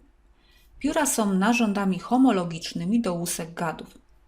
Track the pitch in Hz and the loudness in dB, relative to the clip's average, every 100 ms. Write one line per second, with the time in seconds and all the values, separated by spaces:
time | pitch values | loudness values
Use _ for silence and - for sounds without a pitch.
0 | _ _ _ _ _ _ _ - 277 320 | _ _ _ _ _ _ _ -6 -2 0
1 | 277 - 208 190 202 240 226 202 190 175 | 0 0 0 2 2 2 2 0 0 -2
2 | - 247 262 196 170 165 - 170 170 233 | 0 4 4 4 0 -6 -8 -6 -2 0
3 | 220 175 170 - 165 170 170 156 - - | 0 -2 -4 -6 -8 -6 -6 -6 -12 -20
4 | _ - | _ -20